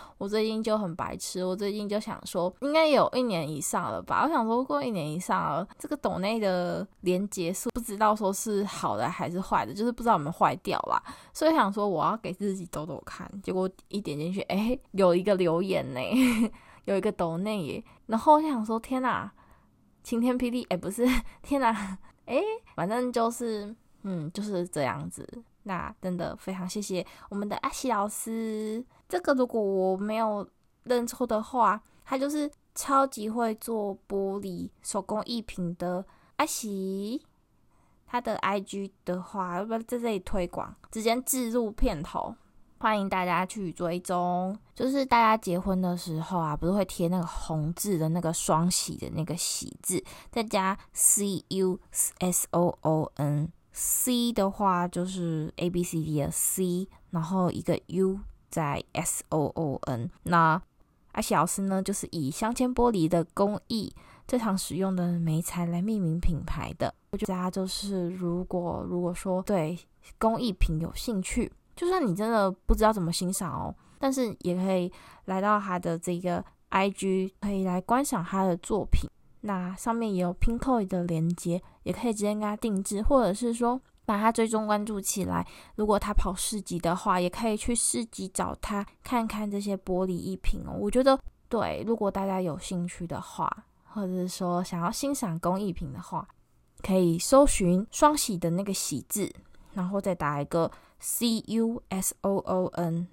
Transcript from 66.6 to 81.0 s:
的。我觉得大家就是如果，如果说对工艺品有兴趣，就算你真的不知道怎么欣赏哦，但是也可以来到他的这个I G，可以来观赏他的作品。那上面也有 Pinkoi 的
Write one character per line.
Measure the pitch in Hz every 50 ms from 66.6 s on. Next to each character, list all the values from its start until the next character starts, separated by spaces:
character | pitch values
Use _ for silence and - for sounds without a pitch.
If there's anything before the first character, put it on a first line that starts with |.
| - - - -
的。 | - - - _ _ _
我 | -
觉 | 202 214
得 | 202
大 | 185 180
家 | 180 185
就 | 180 190 190
是 | 190 - - 202 202 196 185 175 170
如 | 185 185 180 175 170 180 185
果， | - - 180 175 170 - - - 175
如 | 180 175
果 | 180 170 180
说 | - - 196 185 185
对 | 185 - 208 180 151 156 180 170 - _ _ _ - - - -
工 | 220 220 226 220
艺 | 240 233
品 | 185 - - - 160 156
有 | 165 - -
兴 | - - 247 220 190
趣， | 185 - - - - - - - _ _ -
就 | - 349 349
算 | 381 370 302
你 | 208 165
真 | 175 214 226
的 | 233 214 196 190
不 | 190 - _ - 226
知 | 208
道 | 220 214
怎 | 214 202
么 | 170 165
欣 | 170 - 185 175
赏 | 196 - 196 156
哦， | - - 92 - - - _ - - -
但 | - 269
是 | 262 269 247 214 - -
也 | - 180 175
可 | 180 185 190 190
以 | 180 175 180 - - - - - - -
来 | - 185 190
到 | 196 208 214 208
他 | 196 196 180 175
的 | 180 175 165 170
这 | - 185 175 175
个 | 185 180 175 180 185 - - _ _ _
I | - 190 190 202
G， | 196 - - 190 185 190 185 190 - _
可 | - 202
以 | 202 190 190
来 | 185 180 185
观 | - - 233 254 285
赏 | - 262 196 170
他 | - 196 190 190
的 | 185 170
作 | 175 - - 220 196 -
品。 | - - - - - - _ _ - - -
那 | - 208 196 180 180 180 190
上 | 185 - 233 226
面 | 233 233 214
也 | 196 180
有 | 180 175 175
Pinkoi | - - 233 233 247 - 269 254 233 202 190
的 | 190 180